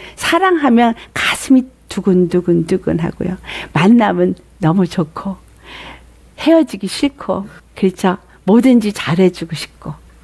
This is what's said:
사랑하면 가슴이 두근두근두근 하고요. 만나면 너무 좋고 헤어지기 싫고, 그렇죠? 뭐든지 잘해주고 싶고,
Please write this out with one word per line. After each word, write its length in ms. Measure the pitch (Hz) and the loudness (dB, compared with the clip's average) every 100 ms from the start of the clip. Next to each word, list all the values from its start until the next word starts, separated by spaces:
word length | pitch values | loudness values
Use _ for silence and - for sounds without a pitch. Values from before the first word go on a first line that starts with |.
| - - | -20 -10
사랑하면 800 | - 330 370 339 285 233 233 233 - | -2 0 0 0 2 2 2 -2 -10
가슴이 500 | - - - - 262 254 _ _ | -8 -6 -6 2 2 2 _ _
두근두근두근 1080 | - 196 180 175 175 175 170 165 185 - 165 | -6 0 2 2 0 0 0 0 -2 -2 -4
하고요. 380 | 165 - - 185 - - - | -4 -6 -8 -8 -12 -16 -6
만나면 640 | - 190 233 208 180 180 185 _ _ | 0 4 4 2 0 -2 -2 _ _
너무 280 | 160 185 170 | 0 0 0
좋고 500 | - 156 - 196 185 _ _ - - - - _ _ _ - | -2 -6 -8 -12 -12 _ _ -20 -20 -20 -20 _ _ _ -6
헤어지기 480 | - 330 311 202 190 | 2 2 2 -4 -8
싫고, 600 | - 277 - - 190 202 - _ - | -4 -4 -4 -6 -6 -6 -18 _ -2
그렇죠? 420 | 190 185 190 180 _ _ | -2 0 -2 -2 _ _
뭐든지 480 | - 226 262 240 208 | 2 4 6 4 2
잘해주고 600 | 202 - 165 185 180 165 | -6 -4 2 2 0 -10
싶고, 380 | 151 - _ 156 147 - _ | -10 -12 _ -18 -18 -20 _